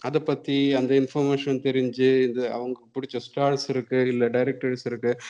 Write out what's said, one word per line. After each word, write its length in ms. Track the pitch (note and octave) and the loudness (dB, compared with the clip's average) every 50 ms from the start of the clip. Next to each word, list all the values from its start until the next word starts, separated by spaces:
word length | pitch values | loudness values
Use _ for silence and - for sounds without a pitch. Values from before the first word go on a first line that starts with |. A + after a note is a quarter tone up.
அதை 200 | - C3 C#3+ D3+ | -10 -2 -2 -2
பத்தி 520 | D3 - C#3+ C3 - - C#3+ C#3 C#3 C#3 C#3 | 0 0 -4 -4 -2 -2 0 2 2 4 2
அந்த 220 | C3 B2+ B2+ C3+ | 2 2 4 4
இன்ஃபர்மேஷன் 680 | C#3 C3+ C3 - D3 C#3+ C#3 C#3+ C#3 C#3 C#3+ C3+ B2+ | 2 2 2 0 -2 0 2 0 0 0 -2 -2 0
தெரிஞ்சு, 680 | C3+ C#3 B2+ C3 B2+ B2+ A#2 B2+ C3 C3 C3 C3 C3 | 0 0 0 0 0 0 0 2 4 4 4 4 2
இந்த 260 | B2 A#2 B2 B2 A#2 A2 | 2 0 -2 -4 -4 -4
அவங்களுக்கு 480 | A#2 B2 B2+ B2+ - - _ _ C3+ | -6 -6 -6 -8 -10 -12 _ _ -10
பிடிச்ச 200 | C3 C3+ - A#2+ | -10 -6 -8 -10
ஸ்டார்ஸ் 440 | - - - - C#3+ C#3 C#3+ C3+ - - | -10 -8 -4 0 0 2 0 0 -2 -4
இருக்கு, 380 | C3+ C3 A#2 - B2+ C3 B2+ B2+ | -4 -4 -2 -2 0 0 2 2
இல்ல 200 | B2 A#2+ A#2+ A#2 | 2 2 0 2
டைரக்டர்ஸ் 520 | A#2 B2 B2+ C#3 C3 - - C3 B2+ B2+ - | 2 2 0 0 -2 -2 -4 -4 -4 -4 -6
இருக்கு, 320 | B2 A#2+ A2 A2+ A#2+ A#2+ - - | -8 -8 -2 -2 -2 -2 -2 -6